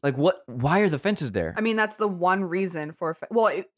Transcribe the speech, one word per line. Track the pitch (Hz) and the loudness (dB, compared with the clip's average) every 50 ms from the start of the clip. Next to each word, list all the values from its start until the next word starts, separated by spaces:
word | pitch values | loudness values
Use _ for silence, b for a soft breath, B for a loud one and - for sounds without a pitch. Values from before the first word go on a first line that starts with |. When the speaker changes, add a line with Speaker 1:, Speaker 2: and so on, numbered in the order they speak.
Speaker 1:
like, | - 139 131 131 | -2 -2 0 2
what, | 147 165 - - - | 2 2 2 2 -6
why | - 120 123 120 143 165 196 | -12 -6 -2 0 2 4 4
are | 214 196 | 4 2
the | 151 135 | 2 0
fences | - 196 214 - 156 123 95 | 0 -2 -2 0 -4 -2 -2
there? | 101 85 80 82 - | -2 -2 -2 -2 -2
Speaker 2:
I | |
mean, | 214 226 220 220 | -2 0 2 2
that's | 214 214 214 - | 0 -2 0 -2
the | 220 208 | -2 -2
one | 190 175 170 180 185 196 196 | 0 0 2 2 2 2 0
reason | 175 170 185 196 185 170 160 151 151 160 | -2 -2 -2 -2 -2 -4 -6 -8 -8 -8
for, | - - 160 165 | -6 -6 -6 -6
fe-, | - - - | -6 -8 -2
well, | - 233 226 208 | 0 2 4 4
it, | 143 175 185 - _ | 2 0 -6 -4 _